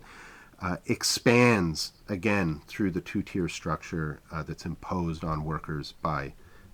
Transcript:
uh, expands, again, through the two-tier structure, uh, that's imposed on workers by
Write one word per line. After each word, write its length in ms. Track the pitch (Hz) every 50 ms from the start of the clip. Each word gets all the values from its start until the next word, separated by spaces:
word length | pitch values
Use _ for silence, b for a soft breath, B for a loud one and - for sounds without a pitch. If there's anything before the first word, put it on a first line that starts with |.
| B B B B B B B B B B B B
uh, 160 | - 90 87 - -
expands, 1080 | - 117 - - - - - - 127 120 120 123 120 117 104 87 82 80 78 - - - - - -
again, 540 | 107 90 85 110 104 101 95 80 78 71 - -
through 240 | - - 107 95
the 100 | 82 90
two-tier 480 | - - - 107 92 - - 101 87 80
structure, 720 | - - - 87 78 - - - - 85 78 76 73 - - -
uh, 120 | - 80 76
that's 220 | 73 78 - -
imposed 600 | 87 82 - - - 95 90 85 82 80 76 -
on 180 | 82 78 76 76
workers 520 | 78 78 78 - - 78 73 71 - - -
by 320 | - 80 78 69 69 67 - b b b b b b b